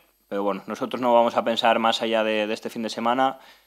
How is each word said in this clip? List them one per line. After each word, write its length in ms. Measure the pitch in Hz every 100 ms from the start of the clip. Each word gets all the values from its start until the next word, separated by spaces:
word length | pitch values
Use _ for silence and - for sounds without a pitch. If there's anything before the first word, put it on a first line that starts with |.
| _ _ -
pero 160 | 101
bueno, 180 | 101 95 -
nosotros 340 | 107 120 117
no 140 | 127 117
vamos 200 | 117 120
a 80 |
pensar 360 | 117 110 120 113
más 240 | 113 113
allá 200 | 113 113
de, 220 | 110 110 107
de 80 |
este 160 | 107 110
fin 140 | 120
de 60 | 110
semana. 500 | 113 117 127 131 - - -